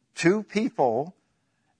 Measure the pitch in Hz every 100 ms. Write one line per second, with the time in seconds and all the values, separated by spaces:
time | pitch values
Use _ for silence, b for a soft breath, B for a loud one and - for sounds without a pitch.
0 | _ - 165 214 202 208 226 - 131 113
1 | 165 - _ _ _ _ _ _